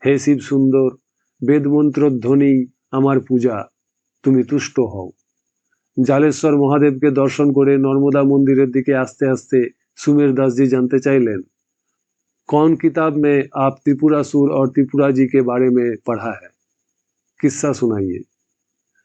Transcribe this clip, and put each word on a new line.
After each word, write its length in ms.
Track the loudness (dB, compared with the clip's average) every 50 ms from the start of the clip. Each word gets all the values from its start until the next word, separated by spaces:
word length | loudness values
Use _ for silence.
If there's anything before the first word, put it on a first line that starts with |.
| -2
হে 140 | 0 0 0
শিব 200 | 2 0 0 0
সুন্দর, 500 | -2 -4 -2 0 0 2 2 2 0 0 -4 -8 _ _ _ _ _ _ _ -8 -2
বেদমন্ত্র 640 | 0 0 0 0 0 0 2 0 0 0 0 0 0 0 -2
ধ্বনি 460 | -2 0 2 2 4 2 2 2 0 -4 _ _ _ -8
আমার 280 | -4 -2 0 0 0 0
পূজা, 480 | -2 -2 -2 0 0 0 -2 -4 -10 -12 _ _ _ _ _ _ _ _ _ _ 0
তুমি 200 | 0 2 2 0
তুষ্ট 360 | 0 -4 -6 -6 -4 -4 -2
হও। 320 | -2 -2 -4 -10 -14 -14 -16 _ _ _ _ _ _ _ _ _ _ _ _ _ _ _ -4 -2 0
জালেশ্বর 540 | 0 2 2 2 0 0 0 -2 0 0
মহাদেবকে 540 | 2 2 2 2 2 2 0 0 0 -2 0
দর্শন 420 | 0 0 0 -2 0 0 0 0 2
করে 240 | 2 2 2 2
নর্মদা 460 | 2 0 0 0 0 0 0 2 2 2
মন্দিরের 480 | 2 2 2 2 2 2 2 2 0
দিকে 240 | 0 -2 -2 0 -2
আস্তে 320 | -2 -2 -6 -6 -4 -2
আস্তে 420 | -2 -2 -4 -4 -2 0 0 0 -2 _ _ _ _ _
সুমের 380 | -8 -2 0 2 2 2 2 2
দাসজি 340 | 2 0 0 2 2 0
জানতে 320 | 2 2 0 0 0 0 0
চাইলেন, 420 | 0 2 2 2 2 0 -2 -6 -10 _ _ _ _ _ _ _ _ _ _ _ _ _ _ _ _ _ _ _ _ -2 0
"कौन 220 | 2 2 2 2
किताब 400 | 0 0 -2 -2 0 -2 -2 -2
में 280 | 0 0 0 0 0 -2 -4 -4
आप 240 | -2 -2 -2 -2 -4 -2
त्रिपुरासुर 680 | -2 -2 0 2 0 0 0 -2 -2 0 0 0 0
और 160 | 0 0 -2
त्रिपुरा 440 | 0 0 -2 -2 0 0 0 0 0
जी 160 | 2 0 0
के 140 | 0 2 0
बारे 280 | 0 0 0 0 0 2
में 260 | 2 0 0 -2 -6 -8 -6
पढ़ा 240 | -6 -6 -6 -6 -10
है? 180 | -10 -12 -16 -20 _ _ _ _ _ _ _ _ _ _ _ _ _ _ _ _ _ -4
किस्सा 320 | -2 -2 -2 -2 -4 -4 -4
सुनाइए। 460 | -2 -2 -2 -2 -2 -4 -6 -8 -10 -14 _ _ _ _ _ _ _ _ _ _ _ _ _ _ _ _